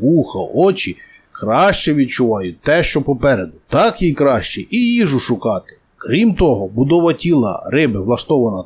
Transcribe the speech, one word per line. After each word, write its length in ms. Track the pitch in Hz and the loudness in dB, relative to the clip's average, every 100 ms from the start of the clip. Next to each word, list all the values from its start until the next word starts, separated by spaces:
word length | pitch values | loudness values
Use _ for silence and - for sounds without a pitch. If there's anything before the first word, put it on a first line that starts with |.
вуха, 360 | 120 170 131 98 | 2 2 0 -6
очі 580 | - 131 190 190 - - - _ _ | -4 0 2 0 -6 -8 -18 _ _
краще 640 | - 104 123 196 185 - | -10 -2 2 2 2 0
відчувають 640 | 147 127 - 120 107 92 - | 0 0 0 0 0 -6 -8
те, 220 | - 165 | 0 0
що 200 | 165 151 | 0 -2
попереду. 500 | 139 127 139 117 85 - _ | -2 0 0 0 -4 -12 _
Так 360 | 151 220 220 | 0 0 0
їй 100 | 175 | -2
краще 520 | 139 143 117 - - - | 2 2 2 -2 -6 -4
і 80 | 220 | 0
їжу 400 | 240 240 190 135 | 2 2 2 0
шукати. 520 | - 110 117 95 - - _ _ | 0 -2 -2 -4 -6 -20 _ _
Крім 380 | - 147 226 | -4 2 2
того, 340 | 180 170 107 95 | 2 2 2 -2
будова 440 | 107 135 170 170 | -4 2 2 2
тіла 500 | 165 175 151 110 - - | 0 0 2 0 -4 -4
риби 340 | 139 147 101 | 0 0 -2
влаштована 640 | 98 135 - 151 117 95 | -2 -2 0 0 0 -2